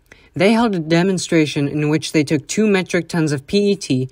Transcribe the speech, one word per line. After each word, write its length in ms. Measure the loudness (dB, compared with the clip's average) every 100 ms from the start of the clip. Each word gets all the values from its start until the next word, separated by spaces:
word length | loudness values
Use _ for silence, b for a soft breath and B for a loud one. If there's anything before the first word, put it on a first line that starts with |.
| b b b
They 180 | 0 2
held 220 | 4 2
a 60 | -2
demonstration 840 | 0 2 2 -2 0 0 2 0 -2
in 220 | -2 0
which 240 | -2 0
they 100 | 0
took 240 | 0 -2 -2
two 200 | -2 2
metric 420 | 0 0 -4 -2
tons 240 | -2 -2
of 140 | -2 -2
P 260 | 0 2
E 40 | 0
T 320 | -2 -4 -4